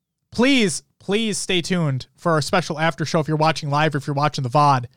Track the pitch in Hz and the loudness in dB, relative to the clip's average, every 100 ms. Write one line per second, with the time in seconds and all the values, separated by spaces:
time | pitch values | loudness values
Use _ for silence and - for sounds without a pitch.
0 | _ _ _ - 254 269 202 - - _ | _ _ _ 0 2 4 2 -2 -10 _
1 | - 202 226 190 - 185 - 185 156 135 | -4 -2 -2 -4 -4 -4 -2 -2 0 -2
2 | - _ 175 156 139 190 - 151 160 - | -8 _ 0 0 0 -2 -2 -2 -2 -2
3 | 156 175 147 156 156 156 147 143 156 147 | -2 -2 0 0 0 0 -2 0 0 0
4 | 147 143 147 - 127 147 147 131 120 | -4 -2 -2 -2 0 4 4 4 0